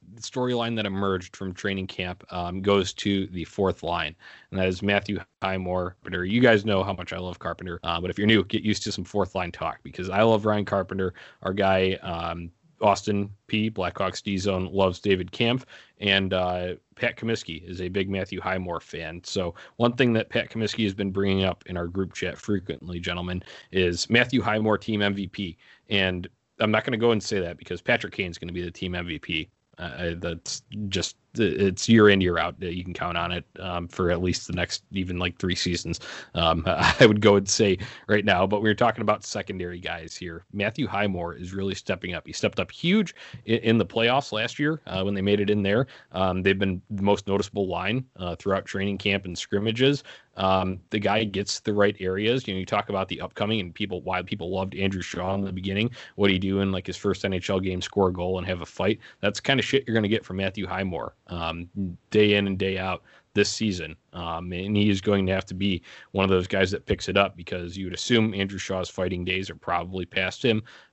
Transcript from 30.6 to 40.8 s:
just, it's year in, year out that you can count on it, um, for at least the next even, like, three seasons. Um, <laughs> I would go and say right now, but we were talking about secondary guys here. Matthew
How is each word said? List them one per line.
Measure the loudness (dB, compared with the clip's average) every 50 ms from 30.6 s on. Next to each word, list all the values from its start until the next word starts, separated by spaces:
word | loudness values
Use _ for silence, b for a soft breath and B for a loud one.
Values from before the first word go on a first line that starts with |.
| _ _ -10 -8 -6
just, | -4 -4 -4 -4 -4 -8 _ _ _ -2
it's | 0 0 0 2 2 0 0 0 -2 4 6
year | 8 10 10 10
in, | 10 8
year | 6 2 2
out | 0 -2 -2 -4 -8
that | -8 -8 -6
you | -6 -8
can | -8 -8
count | -6 -6 -4 -2
on | -4 -4 -2
it, | -4 -6 -8 _ _ -12
um, | -8 -6 -6 -6 -6
for | -8 -4 0 2 2
at | 2 2
least | 2 0 0 -2 -4
the | -6 -2
next | -2 -2 -2 -4 -10 _ _
even, | -6 -6 -4 -4 -4
like, | -2 -4 -4 -4 _
three | -2 -2 0
seasons. | 0 0 -2 -2 -2 -4 -6 -8 -8 B B B B B B B
Um, | 2 2 4 2 2 2
<laughs> |
I | 0 0 4 4 2 8 8 8
would | 8 8 6
go | 6 6 6
and | 6 4 2
say | 2 2 4 2 2 0 -2 B B B B
right | 0 0 2 4
now, | 2 2 4 4
but | 2 2 2
we | 2 2
were | 4
talking | 4 4 2 2 2
about | 0 0 0 0 -2
secondary | -8 -8 -8 -6 -6 -8 -8 -8 -8 -8 -10
guys | -8 -8 -8 -8 -10 -14 -12
here. | -12 -12 -12 -12 -14 -16 _ -4
Matthew | -2 -2 -2 0 -2